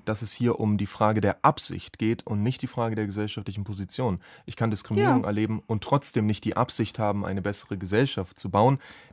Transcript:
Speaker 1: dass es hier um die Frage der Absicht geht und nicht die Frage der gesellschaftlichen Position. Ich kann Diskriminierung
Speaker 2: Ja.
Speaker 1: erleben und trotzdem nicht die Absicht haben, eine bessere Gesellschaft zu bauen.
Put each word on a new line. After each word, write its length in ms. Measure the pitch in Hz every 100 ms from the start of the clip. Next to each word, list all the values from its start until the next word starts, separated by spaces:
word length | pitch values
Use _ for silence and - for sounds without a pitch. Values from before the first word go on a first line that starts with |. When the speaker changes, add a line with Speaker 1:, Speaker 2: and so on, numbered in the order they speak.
Speaker 1:
dass 180 | - 107
es 100 | 107
hier 280 | - 120 -
um 160 | 107 104
die 100 | 101
Frage 340 | - 107 110
der 240 | 98 -
Absicht 540 | 151 - - 92 - -
geht 280 | 110 117 -
und 160 | 104
nicht 180 | 110 -
die 40 | 120
Frage 280 | - 117
der 120 | 110 104
gesellschaftlichen 580 | 98 107 - 98 98
Position. 560 | 98 98 95 - 123 90 - -
Ich 120 | - -
kann 140 | 113
Diskriminierung 520 | 104 - 113 208 -
Speaker 2:
Ja. 40 | -
Speaker 1:
erleben 360 | 104 107 110 -
und 160 | 107
trotzdem 440 | - 143 - 117 107
nicht 180 | 107
die 120 | 113 107
Absicht 420 | 127 - 107 -
haben, 260 | 104 101
eine 160 | 92 98
bessere 380 | 98 98 - 98
Gesellschaft 600 | 90 107 135 - 92 -
zu 120 | -
bauen. 280 | 98 120 139 - - -